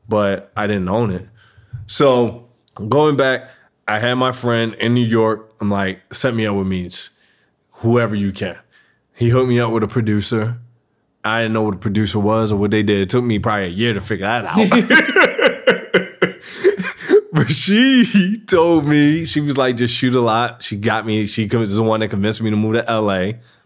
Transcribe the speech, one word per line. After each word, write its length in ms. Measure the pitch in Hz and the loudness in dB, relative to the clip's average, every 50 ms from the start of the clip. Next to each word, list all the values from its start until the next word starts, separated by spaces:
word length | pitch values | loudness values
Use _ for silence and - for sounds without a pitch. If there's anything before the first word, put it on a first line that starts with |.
| _ - | _ -2
but 420 | 113 104 101 98 98 - - - - | 0 0 0 0 -2 -4 -8 -10 -6
I 100 | 101 104 | -4 -2
didn't 220 | 104 104 98 90 90 | -2 -2 -2 -2 -2
own 220 | 101 117 120 104 | -2 -2 -2 -2
it. 160 | 90 90 - - _ _ _ _ _ _ _ _ - - - | -4 -6 -10 -14 _ _ _ _ _ _ _ _ -16 -14 -8
So 600 | - - - 147 135 127 123 120 107 - - - _ _ _ _ _ - - 107 107 | -4 0 2 4 4 4 4 2 0 -2 -8 -18 _ _ _ _ _ -14 -10 -4 0
going 260 | 127 147 151 151 143 | 2 2 4 4 2
back, 340 | 135 135 131 131 - - - - _ _ _ _ _ - | 2 2 0 0 -2 -6 -12 -20 _ _ _ _ _ -6
I 120 | 110 107 107 | -4 -2 -2
had 160 | 120 123 123 | 0 0 0
my 160 | 127 127 127 120 | 0 0 -2 -2
friend 400 | - 123 120 117 117 113 110 - | -2 -2 0 0 0 0 -2 -4
in 200 | - 107 117 120 | -2 0 0 2
New 120 | 123 120 | 2 2
York. 480 | 107 113 113 110 110 110 110 - - _ - | 2 2 2 2 2 0 -4 -8 -16 _ -6
I'm 80 | 104 101 | -4 -2
like, 320 | 101 98 95 95 92 - _ - | -2 -2 -2 -4 -6 -8 _ -10
"Set 220 | - - - 127 113 | -6 -4 -2 -2 -2
me 120 | 113 110 | -2 -2
up 80 | 104 101 | -2 -2
with 100 | 98 95 | -2 -2
meets, 440 | 95 92 92 90 87 - - - - _ _ _ _ _ _ _ _ _ _ _ _ _ - - | -2 -4 -4 -6 -8 -10 -10 -10 -12 _ _ _ _ _ _ _ _ _ _ _ _ _ -4 0
whoever 320 | 117 120 120 117 104 107 | 0 2 2 2 0 -2
you 160 | 101 101 98 92 | -4 -4 -4 -4
can." 240 | - 101 90 82 - - _ _ _ _ _ _ _ _ _ _ | -6 -8 -8 -10 -12 -18 _ _ _ _ _ _ _ _ _ _
He 160 | - 120 117 | -2 0 2
hooked 180 | 123 127 127 | 2 2 2
me 120 | 127 120 120 | 2 2 2
up 120 | 120 113 | 0 0
with 120 | 113 110 107 | 0 -2 -2
a 40 | |
producer. 720 | 101 - 123 110 107 104 104 101 - 117 110 107 117 120 - - - _ _ _ _ _ _ _ _ _ _ - | -2 -2 -2 0 0 0 0 0 -2 -2 -2 -2 -4 -6 -8 -12 -20 _ _ _ _ _ _ _ _ _ _ -4
I 180 | 107 113 117 | -2 0 0
didn't 120 | 113 110 110 | 0 0 0
know 80 | 110 107 | 0 0
what 120 | 107 95 | -2 -2
a 20 | |
producer 420 | 90 - 110 98 107 107 92 - 104 | -4 -4 -2 -2 -2 -2 0 0 0
was 320 | 98 107 110 113 113 104 | 0 2 2 2 0 0
or 60 | 107 | 0
what 140 | 98 104 101 | 0 0 0
they 120 | 107 107 107 | 0 0 2
did. 160 | 104 101 98 | 2 2 0
It 100 | 98 92 | 0 0
took 140 | 127 123 123 | 0 0 0
me 160 | 120 107 98 | 0 0 0
probably 260 | 92 113 107 101 95 | 0 -2 -2 -2 -4
a 40 | 87 | -4
year 240 | 87 98 117 120 104 | -4 -2 -2 -2 -2
to 80 | 95 | -2
figure 240 | - - 107 87 95 | -4 -6 -6 -4 -2
that 180 | 107 120 117 98 | -2 -2 -2 -2
out. 120 | - - | -2 0
<laughs> 840 | 214 214 190 247 240 - - 311 311 302 - - 381 294 - - - 302 - - - - - 180 - - - - 185 - - - - 180 - - - - - - - 339 403 403 - 180 - - - - - 359 427 - - | 0 2 2 2 2 2 4 4 2 2 2 2 4 2 2 2 2 0 0 0 -2 -4 -6 -6 -6 -4 -2 -2 -2 -2 -4 -6 -4 -4 -4 -4 -6 -18 -18 -6 0 0 0 0 0 -4 -8 -10 -10 0 2 2 2 2 2
But 180 | - 151 123 - | 0 0 0 0
she 840 | 156 - - 185 202 226 262 269 262 247 - - - 202 180 190 220 214 - | 0 0 0 2 4 4 4 6 6 4 4 4 4 2 2 2 -2 -4 -2
told 380 | - 190 165 165 170 170 156 143 | 0 2 4 4 6 4 4 4
me, 400 | 151 151 147 147 147 156 170 160 | 4 4 4 4 4 2 0 -2
she 160 | - - 147 | -4 -2 -2
was 160 | 147 147 127 | -2 -2 0
like, 180 | 139 131 127 123 | 0 0 0 0
"Just 200 | 113 123 117 - | 0 0 -2 0
shoot 180 | - 131 127 123 | 0 0 2 2
a 80 | 127 | 2
lot." 400 | 120 113 107 117 120 110 - - | 2 2 2 0 0 -2 -6 -8
She 160 | - - 107 | -10 -8 -6
got 260 | 101 107 110 107 110 107 | -4 -2 -2 -2 -2 -2
me, 200 | 110 107 110 107 | -2 -2 -2 -2
she 220 | 101 - 113 107 | -2 -4 -4 -2
con-, 140 | 104 120 117 | -2 -2 -2
was 140 | 110 98 98 | -2 -2 -2
the 60 | 110 | 0
one 180 | 110 110 110 107 | 0 0 0 0
that 80 | 110 101 | -2 -2
convinced 320 | 110 98 101 110 107 110 113 | -2 -2 -2 -2 -2 -2 -2
me 80 | 107 | -2
to 40 | 107 | -2
move 200 | 107 107 110 110 | 0 0 0 0
to 120 | 117 - 117 | -2 0 -2
L 220 | 113 110 107 101 | -2 0 0 0
A. 280 | 95 92 92 104 117 - - _ _ _ _ | 0 0 -2 -4 -6 -10 -14 _ _ _ _